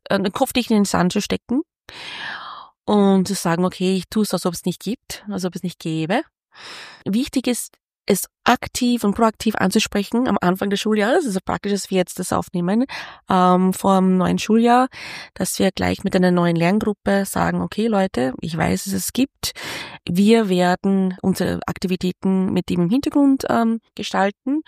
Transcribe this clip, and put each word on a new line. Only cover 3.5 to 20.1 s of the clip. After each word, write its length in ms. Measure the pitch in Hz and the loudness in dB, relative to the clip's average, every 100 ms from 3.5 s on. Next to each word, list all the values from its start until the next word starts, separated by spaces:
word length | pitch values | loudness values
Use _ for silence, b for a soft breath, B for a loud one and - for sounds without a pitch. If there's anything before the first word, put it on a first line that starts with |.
| 170 180 | 0 0
„Okay, 300 | - 185 190 | -2 -2 -2
ich 100 | - | -2
tue 140 | 220 | -2
es, 100 | 208 | -2
als 140 | 180 185 | -2 -4
ob 80 | 170 | -4
es 100 | 180 | -6
nicht 160 | - | -6
gibt, 420 | - 240 - - 208 | -6 -8 -10 -16 -10
als 160 | 196 180 | -6 -6
ob 100 | 175 | -6
es 60 | |
nicht 160 | 175 - | -10 -8
gäbe.“ 460 | 165 160 160 233 - _ _ B B B B B B | -6 -4 -2 -2 -4 _ _ B B B B B B
Wichtig 400 | 208 277 262 247 | -2 -2 -2 -2
ist, 300 | 240 - _ _ _ - | -2 -6 _ _ _ -2
es 140 | 196 - _ | 0 -2 _
aktiv 600 | - 247 - - 240 240 | 0 0 -2 -4 0 0
und 100 | 202 | 0
proaktiv 400 | 202 226 - 220 | 2 2 2 -2
anzusprechen 720 | - 190 214 - 208 202 233 254 | 0 0 0 0 -2 -2 -2 0
am 120 | 196 | 0
Anfang 300 | 175 185 202 | 2 0 0
des 80 | 196 | -2
Schuljahres, 480 | 208 214 208 330 277 | 0 0 2 2 0
also 100 | 185 - | -4 -4
praktisch, 280 | 175 202 | -4 -2
dass 180 | 202 - | -4 -2
wir 80 | 185 | 0
jetzt 180 | 180 - | 0 -4
das 160 | 180 | -2
aufnehmen, 520 | 190 - 180 175 220 269 B B B B | -2 -2 -4 0 0 -2 B B B B
ähm, 420 | 185 180 180 185 | 4 6 6 4
vor 260 | 185 196 190 | 2 2 4
dem 200 | 185 185 | 4 4
neuen 220 | 175 180 | 2 0
Schuljahr, 480 | - 220 240 247 254 B B B B - | 2 4 6 4 2 B B B B -6
dass 240 | 185 - | -4 0
wir 100 | 196 | 0
gleich 340 | - 180 180 | 0 -2 -2
mit 120 | 196 185 | 0 2
einer 160 | 180 | 4
neuen 240 | 175 175 165 | 4 2 2
Lerngruppe 720 | 170 208 214 202 - 196 196 | 2 2 0 -2 0 0 0
sagen, 360 | 190 170 175 | -2 -2 -2
„Okay, 240 | 175 - 233 | -4 -2 0
Leute, 480 | 202 190 240 262 247 | 0 0 0 -4 -4
ich 160 | 156 165 | -8 -4
weiß, 300 | 156 185 196 | -2 -2 -4
es 60 | |
es 200 | 190 - | -6 -4
gibt. 380 | - 269 _ - - B B B B | -2 -2 _ -10 -8 B B B B
Wir 400 | - | -4